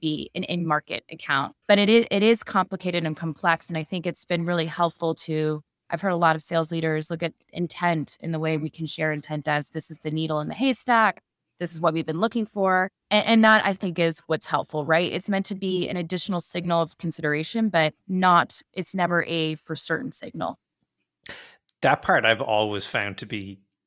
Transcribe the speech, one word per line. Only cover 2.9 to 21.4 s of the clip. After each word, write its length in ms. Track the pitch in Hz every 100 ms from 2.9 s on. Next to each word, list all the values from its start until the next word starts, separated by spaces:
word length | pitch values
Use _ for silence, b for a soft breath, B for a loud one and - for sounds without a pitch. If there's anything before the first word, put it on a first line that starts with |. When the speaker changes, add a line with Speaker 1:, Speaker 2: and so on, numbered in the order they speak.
| 170 160
Speaker 1:
and 100 | 156
complex. 540 | 160 147 175 165 -
And 80 | 160
I 60 |
think 220 | 156 185 170
it's 200 | - -
been 200 | 175 170
really 200 | 175 160
helpful 500 | 160 170 - 165 160
to, 460 | - 156 156 151 - _ -
I've 120 | 165
heard 80 | 196
a 80 | 170
lot 180 | 170 156
of 80 |
sales 280 | - 165 160
leaders 380 | 170 160 156 156
look 140 | 165
at 100 | 165 - _
intent 640 | - 170 - 175 160 139 -
in 120 | 165
the 80 | 160
way 180 | 160 156
we 120 | 151
can 160 | - 160
share 260 | - 156
intent 360 | 151 - 151 151
as, 220 | 147 143
"This 220 | 160 -
is 80 | 151
the 100 | 156
needle 300 | 156 156 151
in 80 | 151
the 60 |
haystack. 680 | 156 269 240 - 226 208 - _ _ _ -
This 140 | 170
is 80 | 160
what 120 | 165
we've 120 | 160 160
been 160 | 160
looking 240 | 220 233 214
for." 440 | 202 190 185 190 _ -
And, 160 | 208 -
and 160 | 226
that, 220 | 220 220 202
I 80 |
think, 260 | 190 190 170
is 200 | 165 165 -
what's 180 | 156 -
helpful, 400 | 151 - 151 143
right? 260 | 160 185
It's 160 | 185 -
meant 180 | 196 190
to 80 | 190
be 340 | 190 185 -
an 80 | 180
additional 420 | 165 180 - 175
signal 420 | - 180 170 170
of 160 | 165 -
consideration, 680 | 170 - 147 147 160 233 220
but 260 | 170 156 - -
not, 540 | 185 185 175 - - -
it's 240 | 190 170 190
never 300 | 175 175 -
a 300 | 165 156 156
for 200 | - 160
certain 380 | - 160 135
signal. 440 | - - - 85 - _ _ _ _ _ _ - B